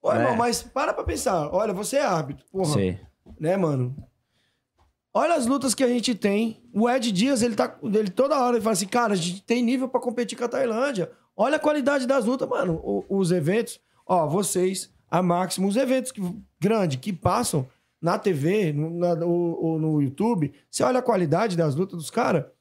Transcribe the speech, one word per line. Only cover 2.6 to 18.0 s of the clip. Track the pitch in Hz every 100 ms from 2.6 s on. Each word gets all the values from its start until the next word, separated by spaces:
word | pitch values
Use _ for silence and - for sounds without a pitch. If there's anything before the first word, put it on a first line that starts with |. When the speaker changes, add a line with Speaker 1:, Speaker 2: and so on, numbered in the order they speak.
| 175
Speaker 2:
Sei. | 147 95 98 - _ - -
Speaker 1:
Né, | 156 196
mano? | 170 139 123 139 - _ _ _ _ _ _ _ _ _ _
Olha | 202 302
as | 330 233
lutas | 269 262
que | 202
a | 262
gente | 247 214
tem. | 214 208 202 226 220 -
O | 196 233
Ed | 262 233
Dias, | 185 254 262
ele | 240
tá, | 214 247 -
ele | 233 208 208
toda | 185 269 294
hora | 247 240
ele |
fala | 208
assim, | 208 196
"Cara, | 247 233
a | 202
gente | 170 185
tem | - 240
nível | 233 254 262
pra | 254
competir | 247 226 233 214
com |
a | 233
Tailândia." | 247 262 220 277 226 160 - _
Olha | - 226 302
a |
qualidade | 302 302 262 285 247
das | 269 214
lutas, | 262 254
mano. | 247 185 160
O, | 185 202 196
os | 196 180
eventos, | 180 151 208 226 - _ _ -
ó, | 180 151
vocês, | 170 196 185 185 190 - _ _
a | 165
Máximo, | 180 175 185 - 190
os | 202
eventos | 269 262 254
que, | - 180 196 - _
grande | 180 220 180 131
que | 196
passam | 175 175 208 240 156 127 _ _ _